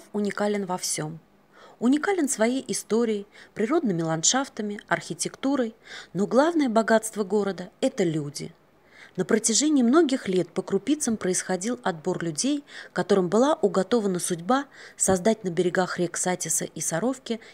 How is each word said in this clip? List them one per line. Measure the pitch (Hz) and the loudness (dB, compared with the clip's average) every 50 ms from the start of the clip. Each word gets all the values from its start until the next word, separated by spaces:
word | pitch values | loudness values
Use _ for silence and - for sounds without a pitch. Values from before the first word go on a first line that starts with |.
| - - - | -4 -8 -6
уникален | 208 208 196 - - 208 208 208 202 190 | -4 -4 -2 -2 -2 -2 -2 -2 -2 -4
во | 175 180 | -4 -6
всём. | 180 - - - 156 151 160 165 160 - _ _ _ _ _ _ - - - - - | -4 -4 -4 -4 -4 -6 -6 -8 -12 -18 _ _ _ _ _ _ -20 -20 -20 -6 0
Уникален | 220 254 285 302 - 403 392 349 285 - | 2 2 2 2 2 0 0 0 0 -2
своей | - 202 220 240 254 269 - - | 0 0 0 0 0 -2 -4 -6
историей, | 196 - - - 208 233 240 226 214 202 202 - - - - - - | -6 -6 -4 -2 0 0 0 0 -2 -4 -6 -10 -18 -20 -20 -10 -6
природными | - 214 220 320 349 294 208 170 165 | -2 0 0 0 2 2 0 0 0
ландшафтами, | 165 160 160 165 165 - 170 165 180 - - - 214 208 202 - - | 0 0 0 0 0 2 2 0 -2 -4 -6 -8 -8 -8 -8 -8 -4
архитектурой, | - 170 170 - - 165 - - - - - - 269 285 269 233 220 - _ - - - - - - - | -4 -2 -2 -4 -6 -8 -6 -8 -8 -6 -4 -2 0 0 0 0 -2 -6 _ -20 -20 -18 -18 -14 -6 -4
но | 175 202 | -2 0
главное | 165 208 254 302 339 339 302 277 240 | 2 4 4 4 4 4 2 2 2
богатство | 208 226 214 226 226 220 220 - - 202 208 | 2 2 4 4 4 2 2 -2 -6 -6 -4
города — | 185 214 208 196 196 185 175 180 - - - | 0 0 0 0 -2 -4 -6 -10 -12 -6 -2
это | 269 262 262 - 185 | -2 0 0 0 0
люди. | 165 151 156 143 143 - - 156 165 - _ _ _ _ _ _ _ - - - - - | 0 0 -2 -4 -6 -8 -10 -12 -12 -14 _ _ _ _ _ _ _ -20 -20 -20 -8 -4
На | 185 185 | -4 0
протяжении | - 233 214 - - 214 - 285 311 294 262 233 | 2 2 2 2 2 2 2 2 4 4 4 6
многих | 233 277 349 330 247 269 - - 196 | 6 6 6 6 4 2 0 -2 0
лет | 180 180 165 | 0 0 0
по | - - 190 | -2 -4 -6
крупицам | - - 196 190 - - 294 202 - 240 220 | -4 -2 -2 -2 0 0 -2 0 0 -2 -2
происходил | - - 185 180 - - - 185 175 190 240 247 - - | -2 -2 -2 -2 -2 -2 -4 -4 -4 -4 -4 -6 -4 -4
отбор | 190 170 156 - 185 175 - 170 | -4 -4 -4 -4 -4 -4 -2 -4
людей, | 170 151 - 233 277 294 285 - - - - - - - | -6 -4 -2 -2 -2 -2 -2 -6 -10 -16 -18 -16 -8 -4
которым | 180 175 - 202 190 180 | -2 2 2 4 4 4
была | 165 202 226 262 302 320 | 4 4 4 4 4 2
уготована | - - 190 170 190 185 - 240 233 202 196 180 170 | 2 0 0 2 0 0 2 0 0 0 0 -2 -2
судьба | - - 180 165 170 202 254 277 285 - - - - - - | -2 -4 -4 -4 0 0 0 0 0 -4 -14 -20 -20 -12 -6
создать | - - 196 190 180 175 226 220 - - | -2 2 2 4 4 4 2 2 2 0
на | 185 | -2
берегах | 165 180 175 180 170 185 180 - - - | 0 0 0 2 2 0 0 0 0 -2
рек | 175 165 - | -2 -2 -2
Сатиса | - - 180 180 180 - 165 - - - | -2 -2 -2 -2 -2 -2 -2 -2 -4 -4
и | - - 165 | -6 -8 -6
Саровки | - - 165 165 214 262 262 - - - 226 226 - - | -4 -4 -2 0 0 -2 -2 -4 -6 -8 -8 -8 -10 -16